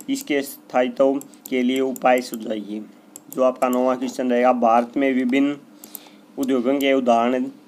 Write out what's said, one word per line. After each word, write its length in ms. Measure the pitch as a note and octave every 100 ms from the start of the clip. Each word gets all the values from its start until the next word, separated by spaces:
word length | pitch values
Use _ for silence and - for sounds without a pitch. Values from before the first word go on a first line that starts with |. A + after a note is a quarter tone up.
| -
इसके 300 | C3+ - C#3+
स्थायित्व 800 | C3+ - - B2+ B2+ A#2 C3+ C3+ - - -
के 140 | B2+
लिए 180 | B2 C3
उपाय 380 | C3 B2 C3 B2+
सुझाइए। 600 | B2 A#2 A2 A2 G2 G#2+ G#2+ - - - -
जो 120 | C3
आपका 240 | B2+ B2+ C3
नौवां 280 | B2 B2+ B2+
क्वेश्चन 340 | B2+ A#2+ B2+
रहेगा, 220 | A#2+ B2
भारत 420 | B2 A#2 A2+ A#2+ C#3+
में 160 | C#3
विभिन्न 440 | B2+ B2+ C3+ C#3 C#3+ - - - - - - - -
उद्योगों 360 | C3 C3 A#2+
के 180 | C#3+ C#3
उदाहरण 520 | C3+ A#2+ A#2 A#2+ B2+ C3 -